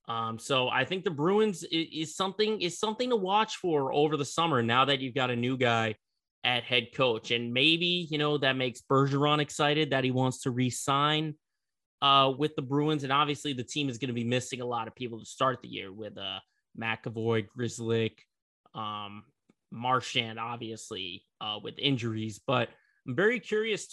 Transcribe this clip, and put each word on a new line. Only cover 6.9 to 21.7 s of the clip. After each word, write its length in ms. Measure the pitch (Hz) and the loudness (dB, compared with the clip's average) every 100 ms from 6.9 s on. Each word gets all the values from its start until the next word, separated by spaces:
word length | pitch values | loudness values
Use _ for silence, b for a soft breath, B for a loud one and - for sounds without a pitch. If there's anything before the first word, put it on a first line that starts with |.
coach. 380 | - 127 113 - | 0 2 2 -2
And 200 | 120 120 | -2 0
maybe, 540 | 123 156 165 175 175 156 | 2 4 4 2 -2 -2
you 100 | 151 | -2
know, 200 | 147 147 | 0 2
that 180 | 135 131 | 2 2
makes 240 | 127 - | -2 -4
Bergeron 600 | - 135 135 139 147 151 | 2 4 4 4 4 2
excited 500 | 147 - 147 147 147 | 0 0 2 2 2
that 140 | 135 | 2
he 80 | 131 | 2
wants 300 | 127 127 - | 2 0 0
to 100 | 135 | -4
re-sign, 840 | 120 127 - - 139 147 156 156 151 _ _ _ _ _ - | 0 0 0 0 2 2 2 -2 -8 _ _ _ _ _ 0
uh, 320 | 139 139 135 131 | 4 6 6 2
with 160 | 151 | -2
the 80 | 151 | -2
Bruins. 400 | 127 143 151 151 | 0 2 2 0
And 100 | 135 | 2
obviously 420 | 139 147 139 147 | 2 2 -2 -4
the 100 | 127 | -6
team 240 | 117 151 139 | -4 -2 -2
is 100 | 113 | -2
gonna 140 | 131 | -4
be 100 | 120 | -2
missing 380 | 117 127 127 127 | 0 0 -2 -8
a 60 | 123 | -4
lot 200 | 117 110 | -4 -6
of 80 | |
people 240 | - 120 113 | -8 -10 -10
to 80 | 107 | -14
start 360 | - 131 123 | 0 0 0
the 60 | 120 | -8
year 240 | 101 98 | -12 -12
with, 240 | 104 107 101 | -12 -12 -10
uh, 220 | 98 95 _ _ _ - | -10 -10 _ _ _ -8
McAvoy, 720 | 113 110 123 110 113 113 98 123 | -4 -4 -6 -4 0 0 -2 -6
Grzelcyk, 600 | 117 - 113 113 110 - _ _ _ _ _ | -6 -4 0 0 0 -4 _ _ _ _ _
um, 480 | 113 107 104 101 104 - _ _ _ _ | -10 -8 -6 -8 -12 -18 _ _ _ _
Marchand, 720 | 113 123 127 - 127 113 110 | -4 2 2 2 -2 -2 -6
obviously, 840 | 117 117 113 110 - 98 92 92 _ _ | -8 -8 -10 -10 -10 -8 -8 -12 _ _
uh, 200 | 107 107 | -8 -8
with 160 | 113 | -10